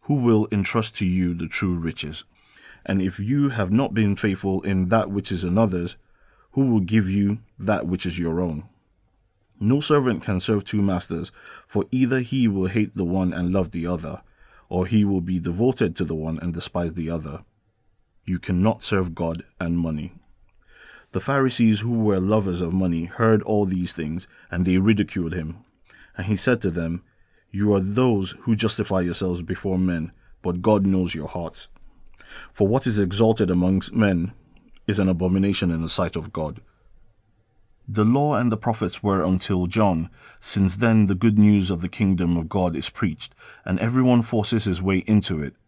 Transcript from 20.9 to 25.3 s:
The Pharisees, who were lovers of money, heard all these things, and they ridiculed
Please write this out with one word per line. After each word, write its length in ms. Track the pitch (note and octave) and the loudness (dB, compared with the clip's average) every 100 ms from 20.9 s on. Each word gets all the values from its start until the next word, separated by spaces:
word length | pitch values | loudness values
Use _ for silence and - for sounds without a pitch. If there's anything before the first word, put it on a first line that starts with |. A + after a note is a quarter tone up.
| - _ | -20 _
The 60 | F#2 | -6
Pharisees, 600 | - C#3 C3 - A2+ G#2 | -2 2 2 4 2 2
who 140 | A2+ | 0
were 260 | A#2 G#2+ G2 | 0 2 2
lovers 420 | F#2+ G#2+ G2 F2 | 2 2 0 -2
of 120 | F2 | -2
money, 320 | F#2 F#2 E2 E2+ | 0 0 0 -4
heard 360 | - A2+ G#2+ | 0 4 4
all 220 | - G#2+ G2 | 2 0 0
these 280 | F#2 F2+ | -2 -4
things, 340 | - D2+ E2+ - _ - | -4 -6 -6 -10 _ -8
and 140 | F2 F2+ | -2 2
they 120 | F#2 | 4
ridiculed 560 | G2 G#2 G2+ F#2 E2+ | 4 2 0 -2 -4